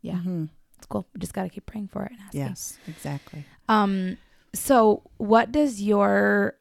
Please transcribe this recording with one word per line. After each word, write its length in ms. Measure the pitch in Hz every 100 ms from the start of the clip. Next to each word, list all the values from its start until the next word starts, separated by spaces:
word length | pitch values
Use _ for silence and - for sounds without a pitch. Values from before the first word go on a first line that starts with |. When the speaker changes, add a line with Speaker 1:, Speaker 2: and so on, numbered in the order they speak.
Speaker 1:
Yeah. 120 | -
Speaker 2:
Mm-hmm. 300 | 180 180 180 156 - _ _
Speaker 1:
It's 80 | -
cool. 200 | 208 185
We 60 | -
just 120 | 175
gotta 140 | - 185
keep 160 | - -
praying 220 | 220 202
for 160 | 202
it 80 | -
and 80 | 247
asking. 200 | 196 -
Speaker 2:
Yes, 380 | 139 - - - -
exactly. 560 | 160 147 143 - 156 143 _ -
Speaker 1:
Um, 480 | 220 202 190 185 - _ _ _
so 480 | - - 254 220 208 - _
what 340 | 208 220 226
does 300 | 277 294 214
your 720 | 202 208 202 202 202 208 202 -